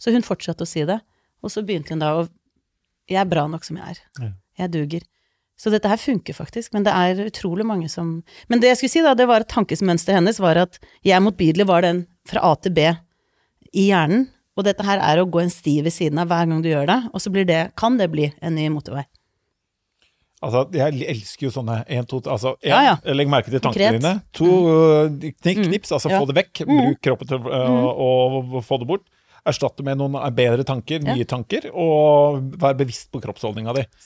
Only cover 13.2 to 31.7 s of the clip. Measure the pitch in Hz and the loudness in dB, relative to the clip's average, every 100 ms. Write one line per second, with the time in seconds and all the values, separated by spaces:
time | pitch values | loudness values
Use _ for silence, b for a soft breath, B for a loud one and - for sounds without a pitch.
13.2 | _ _ _ _ _ 202 196 190 156 214 | _ _ _ _ _ 0 2 4 4 2
14.2 | 262 _ _ - 202 196 202 196 - 160 | 0 _ _ -4 -2 0 0 0 2 2
15.2 | 185 165 175 - 156 147 156 - 160 147 | 2 0 -2 -2 -2 0 0 -2 -2 -2
16.2 | 170 170 165 160 165 147 147 240 233 190 | 0 0 0 0 0 0 0 0 -2 -8
17.2 | 208 190 180 160 160 - 233 247 180 151 | -4 0 2 0 -2 -2 0 2 0 0
18.2 | 147 - 165 160 151 151 139 135 139 _ | -4 -4 -6 -2 -2 -4 -6 -10 -10 _
19.2 | _ _ _ _ _ _ _ _ _ _ | _ _ _ _ _ _ _ _ _ _
20.2 | _ _ 143 123 147 170 143 139 - 120 | _ _ -2 -2 0 0 -2 -2 -6 -8
21.2 | 101 - 139 131 113 113 - 127 120 131 | -10 -8 -8 -6 -6 -6 -4 -6 -4 -6
22.2 | 139 120 127 - 156 202 277 165 - 139 | -4 -4 -4 -4 2 4 4 2 0 0
23.2 | 143 139 117 131 131 107 - 113 151 196 | 2 2 2 -2 -2 2 2 2 0 -2
24.2 | - - 170 185 170 160 160 151 156 143 | -6 0 4 4 4 6 6 6 2 -2
25.2 | 151 - 175 190 185 202 - 147 - 190 | -10 -4 0 2 2 0 -2 -4 0 0
26.2 | 139 139 - - - 294 240 - - 120 | 2 0 -2 -4 2 2 2 0 -2 -2
27.2 | - 131 120 131 127 123 127 131 131 127 | -2 -6 -4 -2 0 2 0 0 2 2
28.2 | 127 135 123 127 113 135 120 196 - b | 2 0 -4 -8 -4 -4 -2 -6 -6 b
29.2 | b b - - 135 - 139 135 139 139 | b b -6 -2 -4 -4 -6 -4 -4 -4
30.2 | 135 123 123 120 135 131 - 156 147 233 | -4 0 2 2 -2 -6 -6 -6 -2 -2
31.2 | 117 123 113 226 - | -4 -6 -6 -8 -6